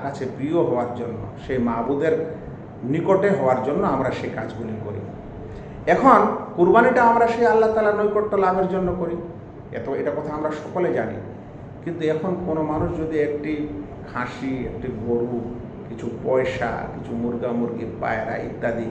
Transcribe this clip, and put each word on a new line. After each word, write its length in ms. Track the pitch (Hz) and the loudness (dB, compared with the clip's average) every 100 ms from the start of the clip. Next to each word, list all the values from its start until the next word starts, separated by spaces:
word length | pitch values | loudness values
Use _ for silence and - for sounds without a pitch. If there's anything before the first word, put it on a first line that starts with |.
কাছে 240 | 139 - 123 110 | -6 -6 -6 -4
প্রিয় 180 | 143 | 0
হওয়ার 400 | 170 135 120 117 - | 2 2 2 -2 -4
জন্য, 500 | 117 104 104 - - | -6 -6 -10 -10 -4
সেই 120 | 127 | 0
মাবুদের 800 | 117 117 123 139 160 160 - - - - - - | 0 0 0 2 2 2 0 -8 -12 -12 -14 -6
নিকটে 460 | 120 160 190 190 202 | -2 2 4 6 6
হওয়ার 340 | - 131 - | 4 4 2
জন্য 220 | 143 165 196 | 2 2 2
আমরা 240 | 131 127 | 2 0
সেই 200 | - 127 | -2 -4
কাজগুলি 420 | 110 113 107 110 107 | -6 -6 -6 -8 -6
করি। 160 | 104 101 98 - - - - - - - - | -6 -8 -10 -12 -12 -12 -12 -12 -12 -2 2
এখন 320 | 180 269 220 - - - - | 6 8 8 6 0 -4 4
কুরবানিটা 460 | 180 226 247 247 | 8 8 8 6
আমরা 240 | 233 233 233 | 6 6 4
সেই 200 | 233 233 | 4 4
আল্লাহ 260 | 220 220 | 6 4
তাআলার 220 | 220 208 | 4 2
নৈকট্য 420 | 208 208 208 - 196 | 4 2 2 2 2
লাভের 320 | 190 185 175 | 4 4 2
জন্য 260 | 185 180 175 | 2 0 0
করি, 180 | 170 170 - - - - - | -2 -4 -8 -12 -16 -16 -10
এত, 160 | 120 139 | -8 -4
এটা 220 | 135 139 | -2 -2
কথা 240 | 147 147 | -2 -4
আমরা 160 | 151 156 | -4 -4
সকলে 420 | 156 - 185 175 | -4 -6 -2 0
জানি। 220 | 120 107 107 - - - - - - | 0 -2 -6 -10 -14 -16 -16 -16 -10
কিন্তু 220 | 165 156 156 | -8 -2 0
এখন 300 | 156 185 180 180 | 0 -2 -2 -2
কোনো 160 | 156 | -2
মানুষ 360 | 156 156 170 156 | 0 0 -2 -2
যদি 200 | 156 156 | -2 0
একটি 640 | 147 147 156 147 - - - - - | 0 -2 -4 -4 -4 -8 -10 -12 -10
খাসি, 540 | 123 123 - 135 131 113 | -6 -6 -6 -4 -4 -4
একটি 140 | - 127 110 117 | -6 -6 -6 -2
গরু, 340 | 120 120 120 - - - - - | 0 0 -2 -6 -8 -12 -12 -12
কিছু 220 | 113 123 110 | -8 -8 -4
পয়সা, 420 | 120 131 127 - 117 | 0 2 2 -2 -4
কিছু 500 | 113 - - - 120 | -4 -6 -8 -6 -4
মুরগা 360 | 117 117 123 | -2 -2 -2
মুরগি, 440 | 120 117 113 113 - | -2 -2 -4 -8 -4
পায়রা 360 | 120 113 113 113 | -4 -2 -4 -6
ইত্যাদি 480 | 123 - 123 113 110 | -6 -4 -2 -2 -4